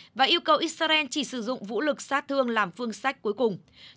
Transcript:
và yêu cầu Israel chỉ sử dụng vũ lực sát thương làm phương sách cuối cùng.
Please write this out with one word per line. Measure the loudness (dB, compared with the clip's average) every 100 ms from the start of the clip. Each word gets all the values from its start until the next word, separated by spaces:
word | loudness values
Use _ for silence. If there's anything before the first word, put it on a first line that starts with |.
| -10
và | 0
yêu | 2 2
cầu | 4 2
Israel | 2 -2 2 2 2
chỉ | -2
sử | -2 -2
dụng | -4 -6
vũ | -4 -2
lực | 0 0
sát | -2 -2 0
thương | 0 2
làm | 0 0
phương | -2 -6
sách | -2 -4 -2
cuối | -4
cùng. | 0 0 -2 -10 -20 -20